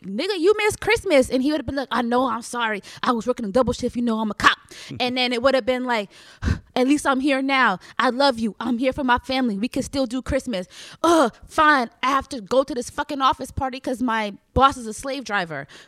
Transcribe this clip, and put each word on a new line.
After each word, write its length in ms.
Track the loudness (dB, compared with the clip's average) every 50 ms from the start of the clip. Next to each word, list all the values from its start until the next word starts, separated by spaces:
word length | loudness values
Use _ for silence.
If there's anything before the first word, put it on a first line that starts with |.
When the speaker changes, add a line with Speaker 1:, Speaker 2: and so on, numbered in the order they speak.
| -14
Speaker 1:
"Nigga, 340 | -8 -6 -4 -4 -2 -2 2
you 160 | 2 4 4
missed 240 | 4 2 0 -2 -2
Christmas." 480 | 0 0 0 0 2 4 4 4 4 4
And 140 | 0 0
he 80 | 0 0
would 80 | -2 -2
have 80 | -4
been 80 | -6 -6
like, 140 | -6 -4 -2
"I 100 | -2 -2
know, 260 | -2 0 0 0 0
I'm 140 | 0 -4 -6
sorry. 400 | -8 -8 -6 -4 -4 -2 -4 -6 -8 -12 -12 -4
I 100 | -2 0
was 140 | 0 0 -2
working 180 | -4 -4 -4 -6
a 60 | 0
double 220 | 2 2 2 2 0
shift. 200 | -2 -4 -4 -2
You 60 | -2
know, 180 | -2 -2 0 -2
I'm 100 | -2 -4
a 40 | -4
cop." 220 | 2 2 2 2 2
Speaker 2:
<laughs> 380 | _ _ -20 -20 -16 -10 -6 -4
Speaker 1:
And 160 | -4 -2 0 0
then 140 | 0 0
it 100 | 0 2
would 120 | 2 2 2
have 120 | 2 2
been 180 | 0 -2 -2 -2
like, 260 | -2 -2 -2 -2 -6 -12 -20 -20 -20 -14 _
<sighs> 340 | -4 -2 -2 -4 -6 _ _
"At 100 | 0 2
least 200 | 4 2 2 2
I'm 140 | 0 0 2
here 220 | 2 2 0 2
now. 360 | 0 2 2 4 4 2 2 -2 -6 -8 -4 -2
I 100 | 0 0
love 280 | 2 4 2 2 2 2
you. 160 | -2 -4 -4 -4
I'm 180 | -4 -4 -2 0
here 140 | 0 -2
for 120 | -2 0 0
my 140 | 2 0 0
family. 400 | 0 -2 -2 0 0 0 0 -2
We 100 | -4 -4
can 140 | -4 -4
still 240 | -6 -4 -2 -2 -2
do 160 | -2 -4 -6
Christmas. 440 | -4 -2 -4 -2 -2 -4 -6 -6 -6 -8 -14 -20 -20 -20 -8 0
Ugh, 320 | 2 4 4 4 4 2 0 _ -16
fine. 440 | -4 0 2 4 6 4 4 2 -2 -4 _
I 80 | -2 0
have 180 | 0 0 -2 -4
to 100 | -8 -10
go 220 | -6 0 2 2
to 120 | 2 0 -4
this 140 | -6 -8 -6
fucking 320 | -6 -8 -6 -6 -2 0
office 300 | 2 2 2 0 -4 -10
party 300 | -6 -6 -6 -6 -6 -6
'cause 200 | -6 -6 -4 -2
my 340 | -2 -2 0 -2 -2 -4 -8 -12 _ _ _
boss 220 | 4 4 4 4 0
is 80 | -6
a 80 | -10 -10
slave 300 | -10 -8 -8 -8 -8 -6
driver. 420 | -4 -4 -4 -2 -4 -6 -10 -10 -12 -18 -20 -20